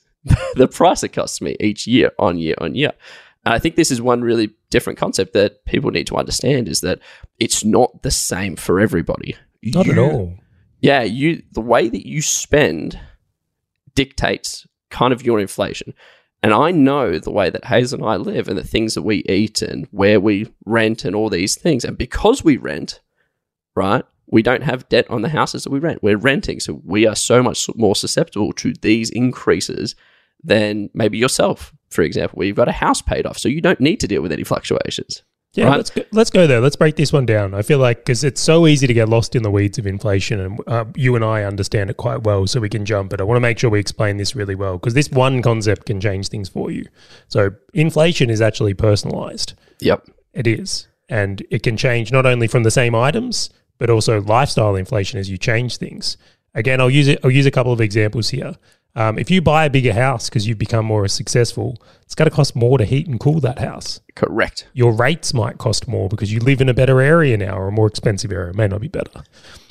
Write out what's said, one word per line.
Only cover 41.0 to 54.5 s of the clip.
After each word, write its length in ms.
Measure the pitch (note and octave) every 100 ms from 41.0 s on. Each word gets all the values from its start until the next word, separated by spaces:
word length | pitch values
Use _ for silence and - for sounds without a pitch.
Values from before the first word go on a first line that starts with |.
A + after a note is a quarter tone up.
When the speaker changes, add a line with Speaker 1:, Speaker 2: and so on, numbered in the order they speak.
| B2+ B2
Speaker 2:
and 80 |
I 200 | A2 A2
understand 460 | G2+ G2 F#2+ A2 G2
it 80 | -
quite 260 | B2+ B2
well, 220 | A2 G2+ G2
so 120 | B2+
we 100 | G#2
can 160 | G#2+ G2+
jump, 260 | G#2 F#2+
but 100 | G2
I 20 |
wanna 160 | G2 A#2+
make 200 | A#2+ A2+
sure 100 | B2
we 100 | G#2
explain 380 | G2+ - G#2+ G2+
this 180 | G2 A2
really 200 | G2+ G2
well, 220 | G2 F2+
'cause 160 | A#2 A#2+
this 140 | D3
one 300 | C3 C3 C3
concept 440 | A#2+ A2+ G#2 G2 -
can 160 | G2
change 260 | G#2 G2 G2
things 220 | G#2+ F#2+
for 220 | - -
you. 140 | E3+ - _ _ - -
So 220 | A2 G2+ - _
inflation 560 | E3+ D#3 D3+ E3+ - B2
is 120 | G#2+
actually 320 | A2 - G#2+
personalized. 800 | G2 G#2+ G#2 - - - - - - _ -
Speaker 1:
Yep. 280 | - - _ _ _
Speaker 2:
It 140 | F#3+ A2+
is. 400 | A2 F#3+ - - _ -
And 340 | A2+ G2+ G2 -
it 120 | -
can 140 | B2+ G#2+
change 340 | C3 A#2 A2
not 140 | C3 C3
only 220 | B2 A2+
from 160 | C3+
the 80 | A2
same 240 | C3+ A#2+ A2+
items, 540 | B2+ A#3 B3+ G#3 - _ _ -
but 120 | A#2
also 320 | A2+ A#2 A2
lifestyle 540 | G2+ A2+ C#3+